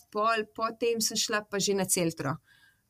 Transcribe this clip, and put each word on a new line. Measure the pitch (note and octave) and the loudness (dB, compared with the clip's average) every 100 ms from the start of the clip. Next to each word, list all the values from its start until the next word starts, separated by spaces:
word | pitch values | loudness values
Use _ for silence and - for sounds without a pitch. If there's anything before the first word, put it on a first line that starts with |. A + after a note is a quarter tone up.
| - | -4
pol, | G#3 A3 A3+ G#3+ | 0 2 0 -2
potem | - A3+ A3+ A#3 A#3 | -4 -4 0 0 2
sem | A3 A3 | 0 0
šla | - G#3+ | 0 -2
pa | G#3 G3+ | -2 -2
že | G3 | 0
na | G3 F#3 | 0 2
Celtro. | F#3+ E3 D#3+ D3 D#3+ _ - - _ - | 2 0 -2 -6 -6 _ -20 -20 _ -6